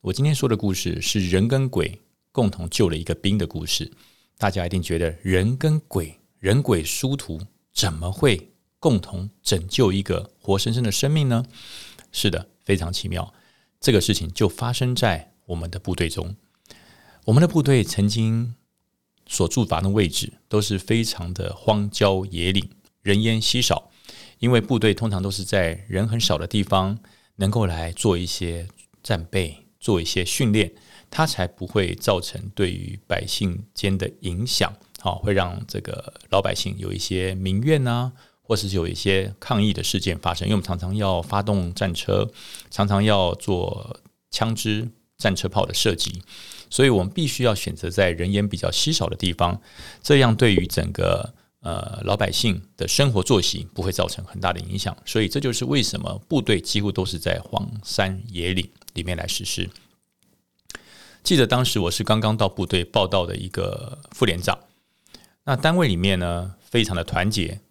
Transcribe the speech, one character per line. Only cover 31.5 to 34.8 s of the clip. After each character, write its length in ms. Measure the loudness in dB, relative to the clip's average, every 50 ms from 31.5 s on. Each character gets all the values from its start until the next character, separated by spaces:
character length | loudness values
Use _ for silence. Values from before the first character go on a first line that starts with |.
| -4 _ -12
会 260 | -2 0 0 0 0 -2
造 240 | -2 0 2 2 2
成 200 | 0 -6 -10 -10 -12 -12 -2
对 160 | -2 -2 0
于 260 | 0 -4 -8 -10 -10 -12 _ _
百 180 | -4 -4 -2
姓 380 | -4 -4 -2 0 -2 -2 -4 -8 -10 _
间 240 | -2 0 0 0 0
的 100 | -2 -4 -6 -8
影 260 | -8 -6 -4 -4 -4
响， 260 | -2 0 0 0 -2 -4 -10